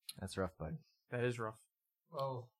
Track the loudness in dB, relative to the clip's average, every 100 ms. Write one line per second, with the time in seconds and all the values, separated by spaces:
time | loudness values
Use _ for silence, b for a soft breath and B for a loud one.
0 | -14 -6 -2 0 0 0 -4 -4 -8 _
1 | _ 2 2 2 -2 -4 _ _ _ _
2 | _ -2 0 -2 -6 _